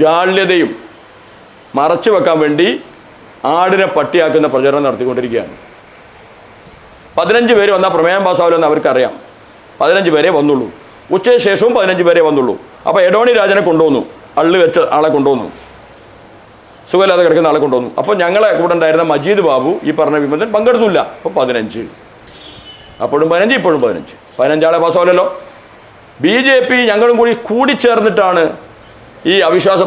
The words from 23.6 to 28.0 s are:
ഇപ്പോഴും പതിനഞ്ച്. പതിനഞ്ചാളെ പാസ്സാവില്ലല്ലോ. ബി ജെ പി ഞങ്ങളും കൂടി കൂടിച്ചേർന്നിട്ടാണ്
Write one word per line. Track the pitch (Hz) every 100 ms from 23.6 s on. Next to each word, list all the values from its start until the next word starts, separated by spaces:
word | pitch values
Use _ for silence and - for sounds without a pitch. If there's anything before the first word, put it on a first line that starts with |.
ഇപ്പോഴും | 185 151
പതിനഞ്ച്. | 117 87 71 - - -
പതിനഞ്ചാളെ | 135 156 160 170
പാസ്സാവില്ലല്ലോ. | 165 175 175 180 190 - - - - - - - - -
ബി | 147 233 269
ജെ | 262 254
പി | 254 240
ഞങ്ങളും | 208 240 240
കൂടി | 233 233 -
കൂടിച്ചേർന്നിട്ടാണ് | 226 277 262 240 226